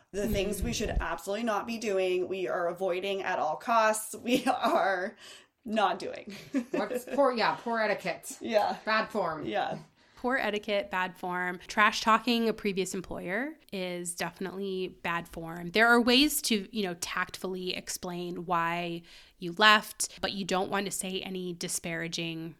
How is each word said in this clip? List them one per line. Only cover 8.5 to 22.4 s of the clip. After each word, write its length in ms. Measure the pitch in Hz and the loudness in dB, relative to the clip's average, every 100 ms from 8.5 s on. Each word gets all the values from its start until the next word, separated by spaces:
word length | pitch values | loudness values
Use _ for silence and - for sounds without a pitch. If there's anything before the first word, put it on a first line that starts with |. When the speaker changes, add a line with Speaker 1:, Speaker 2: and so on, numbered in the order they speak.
| 220 196 180 - | 2 2 0 0
Speaker 3:
Bad 240 | 220 196 | 0 0
form. 360 | 214 175 156 143 | 0 0 -2 -4
Speaker 1:
Yeah. 320 | 202 - 160 - _ _ - | -2 -2 -4 -10 _ _ -6
Speaker 2:
Poor 200 | 247 254 | -2 0
etiquette, 540 | 214 208 - 202 202 | 0 -2 -2 -2 0
bad 240 | 185 185 180 | -2 -2 -4
form. 420 | 180 180 180 180 - | -6 -2 -2 -4 -2
Trash 340 | - 214 220 | 4 4 6
talking 480 | - 220 247 233 226 | 4 4 6 2 2
a 40 | |
previous 400 | 220 208 190 180 | 0 0 0 -2
employer 600 | 190 170 - 180 196 285 320 _ | -4 -6 -8 -6 -4 -6 -10 _
is 420 | 202 185 175 175 175 | -8 -6 -6 -8 -6
definitely 800 | 175 175 185 185 196 185 185 185 | -6 -6 -8 -6 -4 -4 -6 -6
bad 240 | 180 170 170 | -4 -4 -4
form. 420 | - 165 170 175 | -10 -10 -8 -2
There 160 | 190 233 | 4 8
are 140 | 240 | 8
ways 400 | 233 247 294 - | 8 6 6 2
to, 240 | - 214 190 214 | 0 0 0 -4
you 80 | |
know, 120 | 196 170 | -4 -4
tactfully 800 | - - 185 - 185 185 180 180 | -6 -4 -4 -6 -6 -4 -6 -6
explain 720 | - - 180 175 175 180 170 | -6 -8 -6 -6 -6 -6 -2
why 580 | 175 165 175 175 170 170 - - _ | 0 0 -2 -4 -6 -10 -20 -20 _
you 160 | 175 170 | -8 6
left, 520 | 214 214 202 - - - | 8 8 4 -4 -6 -2
but 140 | 185 | -4
you 100 | 196 | -2
don't 260 | 180 185 190 | 0 0 0
want 160 | 196 202 | 0 -2
to 40 | |
say 300 | - 190 185 | -4 -6 -6
any 320 | - 185 180 | -6 -6 -6
disparaging 1000 | 170 180 - 175 165 165 170 165 165 | -6 -4 -4 -4 -4 -4 -4 -4 -6